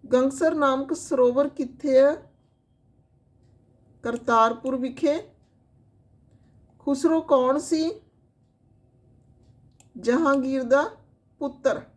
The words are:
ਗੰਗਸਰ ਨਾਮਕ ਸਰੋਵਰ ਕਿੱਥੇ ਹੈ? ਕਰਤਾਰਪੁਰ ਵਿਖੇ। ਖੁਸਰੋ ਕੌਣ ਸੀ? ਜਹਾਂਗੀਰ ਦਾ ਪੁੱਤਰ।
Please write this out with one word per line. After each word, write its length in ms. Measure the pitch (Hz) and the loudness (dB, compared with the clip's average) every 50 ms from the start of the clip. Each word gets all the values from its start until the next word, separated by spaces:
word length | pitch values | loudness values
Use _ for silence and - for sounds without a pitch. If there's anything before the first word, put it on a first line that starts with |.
| - 214 247 | -4 0 0
ਗੰਗਸਰ 420 | 254 262 269 269 - 330 320 330 | 2 2 0 -2 0 0 0 0
ਨਾਮਕ 380 | 311 294 277 262 269 277 269 330 | 2 0 0 0 -2 -4 -6 -8
ਸਰੋਵਰ 560 | 311 - - 330 254 254 247 247 269 285 285 | -10 -6 -6 0 2 2 2 2 0 -2 -2
ਕਿੱਥੇ 500 | - - 285 247 - - - 294 262 262 | -4 -8 -10 -10 -10 -8 -4 2 4 4
ਹੈ? 340 | 269 285 311 320 - - _ _ _ _ _ _ _ _ _ _ _ _ _ _ _ _ _ _ _ _ _ _ _ _ _ _ _ _ _ _ _ _ _ _ - | 4 4 2 -2 -10 -20 _ _ _ _ _ _ _ _ _ _ _ _ _ _ _ _ _ _ _ _ _ _ _ _ _ _ _ _ _ _ _ _ _ _ -10
ਕਰਤਾਰਪੁਰ 720 | 233 233 240 - - 233 226 226 226 233 - - 262 262 | -8 -8 -6 -2 0 4 4 4 4 2 -4 -6 -6 -6
ਵਿਖੇ। 480 | 254 247 262 254 - - 294 294 330 - - _ _ _ _ _ _ _ _ _ _ _ _ _ _ _ _ _ _ _ _ _ _ _ _ _ _ _ _ _ _ | -4 -6 -6 -6 -2 0 0 0 0 -6 -14 _ _ _ _ _ _ _ _ _ _ _ _ _ _ _ _ _ _ _ _ _ _ _ _ _ _ _ _ _ _
ਖੁਸਰੋ 420 | - 277 285 269 302 339 320 320 | -4 -4 -4 0 2 2 2 2
ਕੌਣ 380 | 320 - 294 262 254 254 269 294 | 2 2 2 2 4 2 0 -2
ਸੀ? 320 | 285 - 330 311 320 330 427 - _ _ _ _ _ _ _ _ _ _ _ _ _ _ _ _ _ _ _ _ _ _ _ _ _ _ _ _ _ _ _ _ _ _ _ _ _ _ _ - | -2 -4 -2 -2 -2 -4 -6 -10 _ _ _ _ _ _ _ _ _ _ _ _ _ _ _ _ _ _ _ _ _ _ _ _ _ _ _ _ _ _ _ _ _ _ _ _ _ _ _ -8
ਜਹਾਂਗੀਰ 640 | 180 226 240 277 330 285 277 277 254 262 269 269 254 | -2 0 0 2 2 2 2 0 0 -2 -4 -4 0
ਦਾ 280 | 233 254 277 302 440 - - _ _ _ _ _ _ _ _ | 2 2 2 2 0 -6 -16 _ _ _ _ _ _ _ _
ਪੁੱਤਰ। 420 | 285 277 277 - - 269 202 - - _ _ | -10 -10 -10 -4 -4 -4 -4 -4 -8 _ _